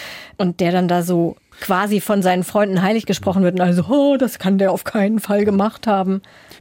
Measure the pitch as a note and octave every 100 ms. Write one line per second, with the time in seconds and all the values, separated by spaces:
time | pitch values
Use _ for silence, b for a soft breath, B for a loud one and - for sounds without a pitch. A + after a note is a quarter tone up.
0 | B B B B F3+ E3+ F3 F3+ F3+ F3
1 | E3+ F3 E3+ - _ - - F#3 G3+ G#3
2 | - G3+ F#3 F3+ F3 G#3+ G#3 F#3+ F#3+ A3
3 | G#3 F#3 G3 F#3 F3 F3+ F3+ F3 F3 C#4+
4 | C#4 C4+ C4 - F#3+ G3 G3 F#3 - A3
5 | G3 A3 - G3+ G#3 G3 G#3 - A3+ G3
6 | F#3 F#3+ B B B B